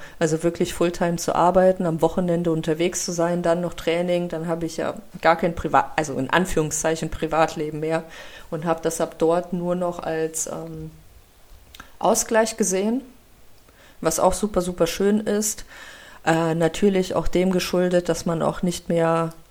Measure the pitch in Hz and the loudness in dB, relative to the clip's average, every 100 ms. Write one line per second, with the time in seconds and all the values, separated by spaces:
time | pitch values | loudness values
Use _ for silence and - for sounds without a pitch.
0 | - - 165 156 170 165 175 - 170 175 | -12 -2 0 0 0 0 -2 0 -2 0
1 | 175 170 - - 170 185 185 185 180 160 | -2 -2 -2 2 4 6 6 4 0 2
2 | 165 180 180 170 170 160 160 156 175 180 | 0 2 0 0 0 0 0 0 0 0
3 | - 170 170 175 170 170 175 - - 170 | -4 0 0 0 2 0 0 -4 -2 0
4 | 175 175 175 160 165 170 165 - - - | 0 0 -2 -4 -4 -4 -4 -4 -4 -6
5 | - - 160 170 185 175 160 135 - - | -12 0 2 4 2 -2 2 2 4 0
6 | 151 135 131 170 180 - 156 - 160 165 | -2 -2 0 2 2 0 -2 -2 -2 -2
7 | 156 - 160 156 160 - 151 151 156 160 | -4 -4 -2 2 2 0 -6 -6 -2 -2
8 | 165 - - - - 160 165 165 170 160 | -4 -14 -18 -18 -12 -6 -2 -2 -2 -2
9 | 160 - 160 170 175 180 175 175 175 170 | -4 0 2 2 0 -4 -2 -2 -2 -4
10 | - 160 160 160 - 160 165 160 160 156 | -4 -2 -2 -4 -6 -8 -10 -12 -12 -16
11 | - - - _ - - - - - - | -20 -20 -20 _ -20 -20 -20 -20 -20 -2
12 | - 226 - 220 220 - 214 185 202 247 | 0 2 2 2 2 0 0 2 0 -2
13 | 269 - - - - - - - - - | -6 -16 -20 -20 -20 -20 -20 -20 -20 -4
14 | 160 - 185 185 208 214 185 180 165 - | -2 2 2 2 0 -2 -2 0 0 2
15 | 196 214 214 208 214 - - - - - | 2 2 0 -2 -2 -6 -12 -18 -18 -20
16 | - - - 165 165 165 165 - 202 190 | -20 -6 0 2 2 2 0 4 2 4
17 | 185 - 160 - 185 180 175 180 180 175 | 2 0 2 2 2 2 0 2 2 2
18 | 175 165 - 165 147 151 180 170 - 170 | 2 -2 -2 0 0 0 -2 -2 -2 2
19 | 165 165 165 - - | 4 2 0 -6 -18